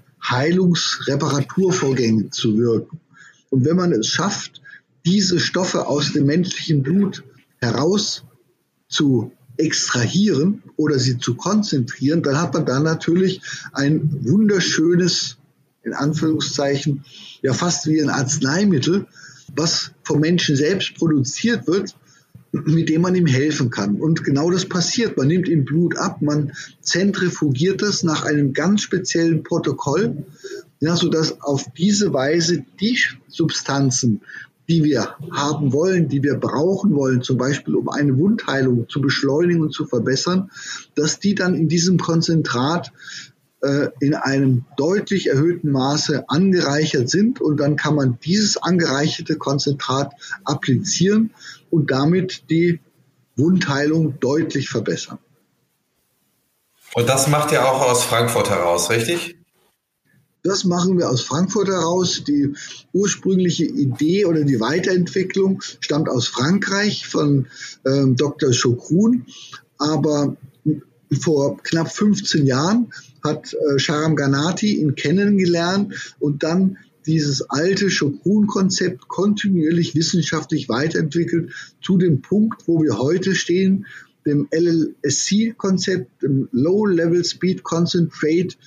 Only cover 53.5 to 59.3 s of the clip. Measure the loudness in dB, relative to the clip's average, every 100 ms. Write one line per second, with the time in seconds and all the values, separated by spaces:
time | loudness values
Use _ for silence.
53.5 | 2 2 0 0 2 0 0 0 0 -2
54.5 | -4 -4 -4 -4 -4 -8 -16 _ _ _
55.5 | _ _ _ _ _ _ _ _ _ _
56.5 | _ _ _ -6 -2 2 2 2 2 2
57.5 | 2 2 2 2 2 2 0 2 0 0
58.5 | 0 0 0 0 0 0 -4 -6